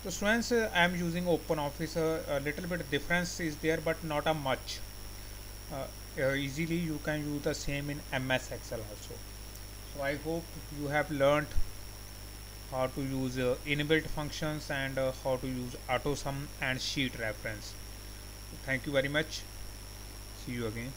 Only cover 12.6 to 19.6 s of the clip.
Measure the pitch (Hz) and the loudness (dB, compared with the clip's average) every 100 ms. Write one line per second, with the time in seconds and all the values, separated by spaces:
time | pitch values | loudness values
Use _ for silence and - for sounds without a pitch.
12.6 | - 131 127 147 135 135 131 127 123 127 | -6 0 0 2 0 0 0 2 2 2
13.6 | - 147 147 160 147 - 147 - 156 151 | 2 0 6 4 4 -2 -2 -2 -2 -2
14.6 | - 143 135 135 131 127 139 127 131 127 | -2 -2 0 2 0 0 0 0 0 -2
15.6 | 123 - - 123 151 139 - 139 147 - | -4 -8 0 0 2 0 -2 -4 -6 -2
16.6 | 139 127 - - 131 - 113 107 110 107 | 0 0 0 0 0 0 -4 -2 -4 -6
17.6 | - - - - - - - - - - | -8 -10 -10 -12 -12 -12 -12 -12 -12 -10
18.6 | - 131 113 139 135 147 156 - - - | -2 -2 2 2 4 2 0 -4 -8 -10